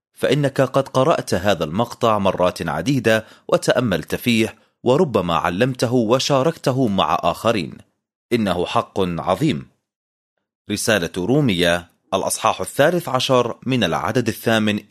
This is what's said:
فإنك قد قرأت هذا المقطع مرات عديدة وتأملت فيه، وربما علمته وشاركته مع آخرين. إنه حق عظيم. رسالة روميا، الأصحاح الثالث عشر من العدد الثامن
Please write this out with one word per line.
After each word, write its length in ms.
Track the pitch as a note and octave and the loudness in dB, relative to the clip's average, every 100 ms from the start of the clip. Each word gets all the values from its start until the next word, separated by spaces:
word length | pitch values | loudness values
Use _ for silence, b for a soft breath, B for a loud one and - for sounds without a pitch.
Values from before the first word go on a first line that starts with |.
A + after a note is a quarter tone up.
| _ | _
فإنك 480 | - - D3+ C#3 - | -4 0 2 0 0
قد 280 | C3 C3+ C3+ | 0 0 0
قرأت 460 | C3 C3+ - - | 0 2 0 -2
هذا 300 | G2 G2+ E2 | 0 0 0
المقطع 540 | D#2 F#2 A#2 - A#2 G#2+ | 0 -2 -4 0 0 2
مرات 500 | G2 E2+ F2+ - E2+ | 2 2 0 0 -4
عديدة 580 | D3+ E3+ C3+ A2 A2 - B B | -4 -2 0 2 0 -2 B B
وتأملت 640 | F3 - - B2 E2 - | 0 2 0 0 -2 -4
فيه، 420 | F2+ B2 A2+ G#2+ - b b | -4 0 2 0 -4 b b
وربما 520 | A2+ C#3 E3+ G#2+ F2 | 2 2 2 0 0
علمته 580 | E2 F2 F2+ C3 B2+ A#2+ | 0 0 0 0 0 0
وشاركته 960 | B2+ G#2+ B2+ - C#3 D3 - - B2+ A#2+ | 2 2 2 2 0 0 -2 -2 0 0
مع 300 | F#2+ D#2 F2 | 2 0 0
آخرين. 560 | E2+ E2 A2 A2+ C2 - _ _ _ _ - | 0 0 0 -2 -4 -10 _ _ _ _ -4
إنه 340 | A#2+ G2+ F2 F2 | -2 0 -2 -2
حق 340 | A#2 - - | -2 -2 -2
عظيم. 680 | F2+ E2 D#2 F#2+ D3+ D2+ C2 _ _ _ _ _ _ _ _ _ - | -2 -2 -2 0 0 -2 -8 _ _ _ _ _ _ _ _ _ -8
رسالة 420 | G2+ - G#2 E2 F2+ | -4 0 0 0 -4
روميا، 720 | F2+ C#3+ C#3 E2+ E2+ F2 E2+ _ _ | 0 2 2 2 2 0 -4 _ _
الأصحاح 460 | F#2+ - - A2 G2 | -4 -2 -2 -2 -2
الثالث 480 | F#2+ - D3+ F3 - | -4 0 2 0 -2
عشر 500 | B2+ C3 B2+ A#2 - A#2 | -2 2 2 0 -4 -4
من 180 | B2+ | 0
العدد 440 | F2+ D2 E2 B2 A#2+ | 0 0 -2 -2 -2
الثامن 520 | - A#2+ A2+ G#2+ G#2 - | -2 0 0 2 -2 -2